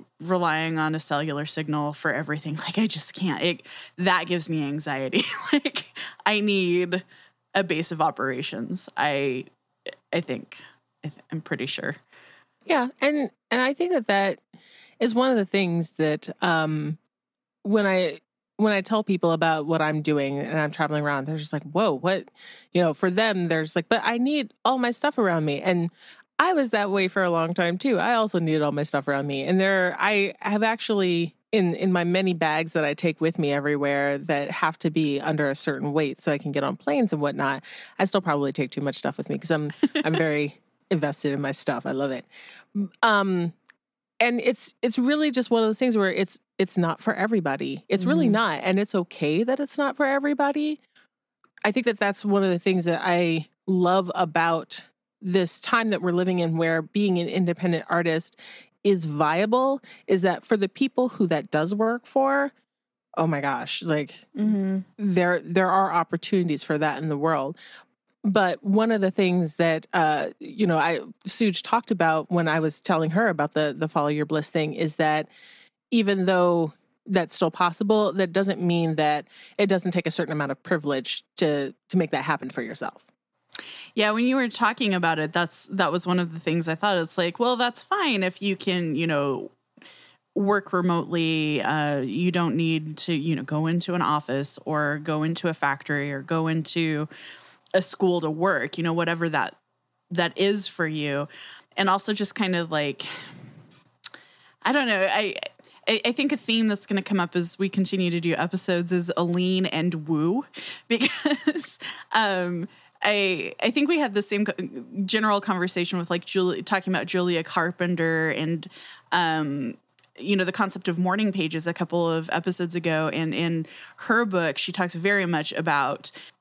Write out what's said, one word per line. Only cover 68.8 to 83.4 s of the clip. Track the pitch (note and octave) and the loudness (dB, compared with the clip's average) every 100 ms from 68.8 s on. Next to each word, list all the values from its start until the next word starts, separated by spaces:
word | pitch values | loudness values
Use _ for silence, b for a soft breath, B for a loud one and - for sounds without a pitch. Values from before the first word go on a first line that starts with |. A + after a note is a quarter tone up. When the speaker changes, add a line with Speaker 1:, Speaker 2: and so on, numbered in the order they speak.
| A3+ | 4
Speaker 2:
of | A3 | 2
the | F#3 | 2
things | G3 F#3 F3+ E3 - | 2 2 4 0 0
that, | E3 D#3+ - | 2 0 -2
uh, | F3+ D#3 D3+ - - | 0 2 2 -2 -8
you | - C#3 G3 | -10 0 2
know, | D#3+ | 4
I, | D3 D#3+ - - G3 | 2 0 -6 -12 -6
Suj | - G#3+ E3+ | 0 0 0
talked | - A#3+ - | 0 0 2
about | F#3 E3 D#3+ - | 2 2 2 0
when | F3 D#3+ | 0 2
I | D#3+ | 2
was | D#3 - | 0 -2
telling | - E3 D#3+ | -2 0 2
her | F3 A3+ | 2 2
about | D#3+ D3 | 2 0
the, | D#3 D3+ C#3+ | 0 -2 -2
the | D#3 | -2
Follow | D#3+ D3 | 0 0
Your | D3+ D3 | 0 -2
Bliss | D#3 D3+ | -2 -2
thing | E3 D#3 | -2 -2
is | C#3 D#3 D3+ | -2 -4 0
that | D#3 D#3 D3+ B B B B _ - | 0 0 -4 B B B B _ -2
even | A#3 G3+ F#3+ F#3 | 2 2 2 4
though | F#3 F3+ E3+ D#3 - _ _ - | 4 4 4 0 -4 _ _ -2
that's | F#3 E3 - | 0 0 0
still | E3 | 0
possible, | - F3 E3 G#3 G#3+ G#3 | 2 0 0 2 2 2
that | F#3+ F#3 | 0 0
doesn't | F#3+ G3 F#3 | 0 0 0
mean | F3 E3+ E3 D#3 | 2 2 2 2
that | D3+ D3 - B B B | 2 0 -4 B B B
it | G3+ | 2
doesn't | F#3+ F#3 | 2 0
take | F3 D#3 | -2 -2
a | |
certain | - D3+ | -2 -2
amount | D3+ C#3+ | -2 -4
of | C3 | -4
privilege | - D#3 D3 C3+ A#2+ - - - | -2 -2 0 -2 -4 -8 -8 -2
to, | D#3+ C#3+ C3+ - - | 0 0 -2 -8 -2
to | F#3 | 0
make | D#3 | 0
that | C#3+ | -2
happen | C3+ D3 B2+ | -2 -4 -4
for | B2+ | -8
yourself. | A#2 - - - _ _ _ _ | -8 -8 -10 -12 _ _ _ _